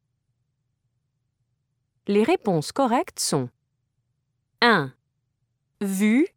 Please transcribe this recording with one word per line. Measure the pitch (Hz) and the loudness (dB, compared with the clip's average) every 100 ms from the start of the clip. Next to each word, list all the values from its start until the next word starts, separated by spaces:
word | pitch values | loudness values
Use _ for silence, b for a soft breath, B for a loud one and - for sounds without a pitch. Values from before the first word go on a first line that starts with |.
| _ _ _ _ _ _ _ _ _ _ _ _ _ _ _ _ _ _ _ _ - | _ _ _ _ _ _ _ _ _ _ _ _ _ _ _ _ _ _ _ _ -2
Les | 202 | 0
réponses | 226 370 214 165 147 | 2 0 0 -2 -2
correctes | - 269 240 330 - | -2 0 0 -4 -6
sont : | - 151 123 - _ _ _ _ _ _ _ _ _ _ | -4 -4 -6 -10 _ _ _ _ _ _ _ _ _ _
un. | 240 208 135 - _ _ _ _ _ _ _ _ | 2 2 -2 -10 _ _ _ _ _ _ _ _
Vu | 202 190 214 233 349 | -6 -2 0 2 0